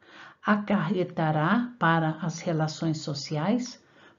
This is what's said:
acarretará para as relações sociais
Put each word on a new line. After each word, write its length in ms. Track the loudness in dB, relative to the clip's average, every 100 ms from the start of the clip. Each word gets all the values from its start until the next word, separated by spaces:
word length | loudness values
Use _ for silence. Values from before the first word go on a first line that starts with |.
| -20 -20 -20 -8
acarretará 1300 | 0 0 2 0 0 0 -2 0 0 2 2 2 0 0
para 340 | 2 4 2 -2
as 160 | -4 -4
relações 640 | -2 0 0 0 -2 -2
sociais 760 | -4 -6 -4 -2 0 0 -2 -10 _ -20 -20